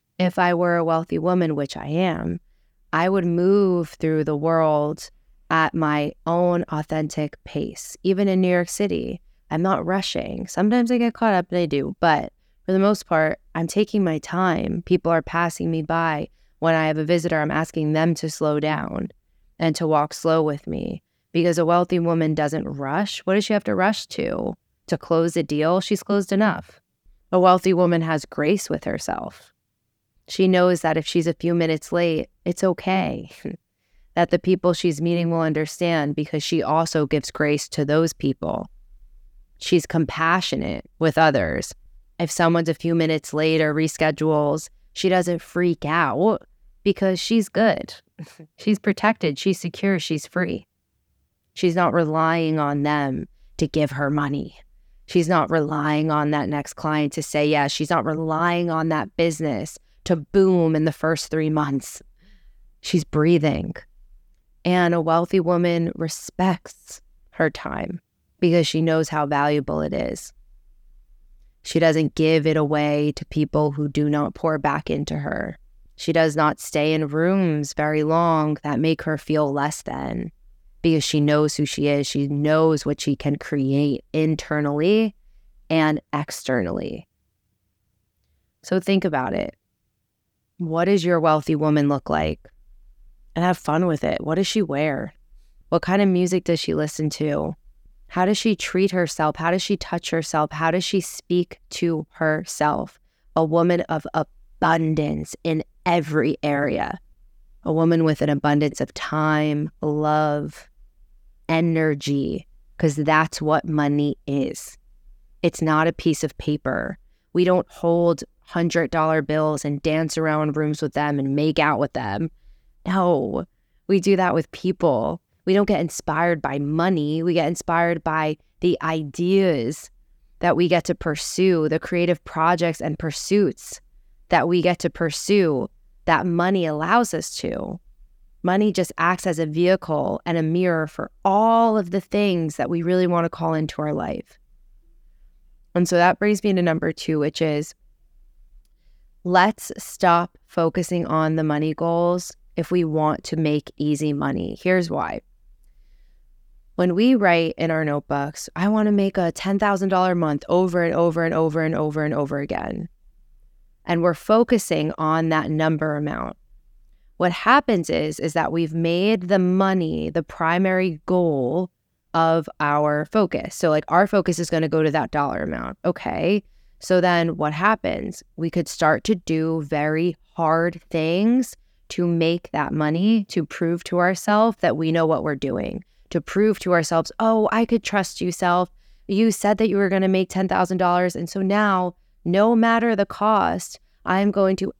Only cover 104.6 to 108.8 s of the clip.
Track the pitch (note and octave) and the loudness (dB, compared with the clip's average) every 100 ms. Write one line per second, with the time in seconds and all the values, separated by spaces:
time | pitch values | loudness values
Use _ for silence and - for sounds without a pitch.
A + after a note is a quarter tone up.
104.6 | D#3+ E3 D#3+ D#3 D3 D3+ D3+ - E3 D#3 | 0 2 2 0 -2 -4 -8 -8 -4 -4
105.6 | - _ F3+ E3+ D3+ D3+ C#3 - D3 C#3+ | -6 _ 0 0 0 0 0 -2 -2 0
106.6 | C#3+ - - - - _ - - - - | -2 -2 -4 -8 -16 _ -20 -20 -20 -10
107.6 | D#3+ D#3+ E3 E3 D#3+ D3+ D3+ C#3+ D3 D3 | -4 2 2 4 2 0 0 0 2 2
108.6 | D3 - | 0 -2